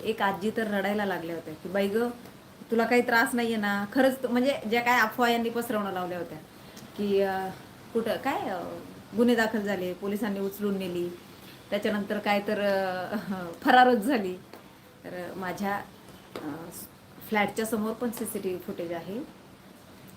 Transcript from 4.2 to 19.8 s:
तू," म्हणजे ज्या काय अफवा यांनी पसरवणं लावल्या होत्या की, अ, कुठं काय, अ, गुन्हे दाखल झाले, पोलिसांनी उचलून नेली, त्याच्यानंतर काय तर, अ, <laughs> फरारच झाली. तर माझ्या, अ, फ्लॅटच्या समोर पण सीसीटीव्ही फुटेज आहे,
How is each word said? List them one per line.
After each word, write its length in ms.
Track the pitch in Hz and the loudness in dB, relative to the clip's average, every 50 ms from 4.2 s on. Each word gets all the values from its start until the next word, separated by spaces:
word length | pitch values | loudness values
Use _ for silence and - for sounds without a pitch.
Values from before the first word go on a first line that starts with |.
| - | -2
तू," 60 | 240 | 0
म्हणजे 320 | 240 247 247 - 269 - - 214 | 2 4 4 4 2 0 -2 0
ज्या 100 | 226 240 | 0 2
काय 200 | 240 240 247 240 | 4 4 6 6
अफवा 300 | 220 220 - - 247 240 | 6 4 4 2 4 4
यांनी 200 | 233 233 233 233 | 4 4 2 0
पसरवणं 420 | 226 233 233 - 226 214 202 196 185 | -2 -2 -2 -2 -2 -2 -2 -2 -2
लावल्या 260 | 185 180 175 180 175 | -4 -4 -4 -4 -6
होत्या 200 | 170 170 165 156 - - - - - - - - - - - | -8 -8 -10 -14 -16 -18 -20 -20 -20 -20 -18 -18 -18 -16 -6
की, 240 | - 208 202 196 196 | -4 0 2 4 4
अ, 280 | 196 190 190 190 190 190 185 - - - - - - - - | 4 4 2 -2 -4 -6 -8 -10 -16 -18 -20 -20 -16 -4 -2
कुठं 220 | 226 214 220 190 | -2 0 0 -2
काय, 240 | 175 - 269 302 392 | -2 -2 -2 -2 -2
अ, 220 | 381 254 190 175 175 175 170 170 - - - - - - - | -2 -4 -4 -4 -6 -8 -10 -10 -12 -14 -18 -18 -18 -10 0
गुन्हे 180 | 202 240 240 240 | 2 4 4 6
दाखल 260 | 226 226 214 - 220 | 4 4 2 2 -2
झाले, 340 | 202 202 202 185 180 180 180 | -2 0 -2 -2 -2 -4 -4
पोलिसांनी 460 | 180 202 202 208 202 220 208 196 196 | -4 -4 -4 -2 -2 0 -2 -2 -2
उचलून 380 | 196 196 196 - 202 208 196 190 | -2 -4 -4 -2 -2 -2 -2 -2
नेली, 300 | 190 180 175 175 175 175 - - - - - - - - - - - - | -2 -4 -2 -2 -4 -4 -6 -10 -16 -18 -20 -20 -20 -20 -20 -18 -10 -4
त्याच्यानंतर 480 | 202 208 - 220 202 208 196 - 208 208 | -4 -2 0 0 0 -2 -2 -2 -4 -4
काय 220 | 208 214 208 202 | 0 0 0 0
तर, 200 | 202 - 214 196 | 0 -2 -2 0
अ, 560 | 202 202 196 190 190 185 180 185 180 - - | 0 2 2 2 0 -2 -2 -4 -6 -4 -6
<laughs> 440 | 208 180 196 202 185 175 170 170 - - | -6 -4 -4 -6 -6 -6 -8 -10 -4 2
फरारच 360 | 277 254 254 254 247 247 214 | 6 8 10 10 8 8 4
झाली. 360 | 196 254 294 233 196 180 180 185 - - - - - - - - - - - - - | 4 2 2 2 0 -2 -4 -6 -10 -18 -20 -20 -20 -20 -20 -20 -20 -20 -20 -18 -16
तर 280 | 175 175 180 175 170 - | -12 -10 -10 -10 -10 -8
माझ्या, 400 | 180 190 180 170 - 202 196 202 - - - - - - - - - - - - | -8 -6 -6 -4 -2 -2 -2 -2 -2 -4 -10 -16 -20 -20 -20 -20 -20 -20 -14 -12
अ, 120 | - 151 151 143 160 165 175 - - - - - - - - - - - - | -10 -8 -8 -10 -10 -10 -12 -14 -14 -16 -16 -18 -20 -20 -20 -20 -18 -8 -2
फ्लॅटच्या 380 | 214 214 202 196 - - 220 | 0 2 2 0 0 -2 -4
समोर 260 | 220 240 214 214 220 233 | -2 0 -2 0 -2 -2
पण 180 | - 247 240 | -2 -4 -4
सीसीटीव्ही 500 | 220 - 226 208 - 202 196 190 185 175 | -4 -4 -6 -6 -6 -4 -4 -4 -4 -4
फुटेज 320 | - - 196 - 175 170 175 | -6 -8 -8 -6 -6 -6 -6
आहे, 280 | 165 160 175 196 240 320 - - - - - - - - - - - | -8 -8 -8 -8 -8 -8 -10 -14 -20 -20 -20 -20 -20 -20 -20 -20 -20